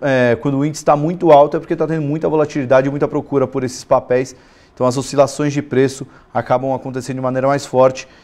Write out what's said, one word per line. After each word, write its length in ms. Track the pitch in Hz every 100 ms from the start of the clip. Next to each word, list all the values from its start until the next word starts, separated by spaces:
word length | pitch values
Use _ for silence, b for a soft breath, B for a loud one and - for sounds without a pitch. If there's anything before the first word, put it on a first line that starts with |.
é, 360 | 139 131 123 117
quando 200 | 143 135
o 40 | 147
índice 200 | 147 -
tá 100 | 147
muito 340 | 151 180 175
alto 280 | 143 147 165
é 20 |
porque 160 | - 160
tá 100 | 156
tendo 180 | 160
muita 260 | 143 156 160
volatilidade 580 | 156 147 151 127 131 135
e 20 |
muita 160 | 143 147
procura 380 | 147 - 135 127
por 200 | 135 127
esses 180 | -
papéis. 500 | - 131 127 127 131 - b b b
Então 120 | - 127
as 80 | 127
oscilações 560 | 127 139 131 - 147
de 100 | 139
preço 460 | - 127 135 131 131 b b
acabam 400 | 120 - 127 135
acontecendo 440 | 131 135 127 123 131
de 60 |
maneira 260 | 127 131 135
mais 180 | 143 -
forte 420 | 127 131 131 - b